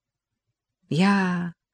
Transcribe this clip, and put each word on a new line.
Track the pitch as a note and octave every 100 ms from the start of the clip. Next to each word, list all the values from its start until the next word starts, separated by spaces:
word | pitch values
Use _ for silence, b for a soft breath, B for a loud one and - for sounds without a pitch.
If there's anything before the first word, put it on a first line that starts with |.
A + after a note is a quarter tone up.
| _ _ _ _ _ _ _ _ -
"Я, | C#3+ F#3+ G3+ F#3 F3 F3 - _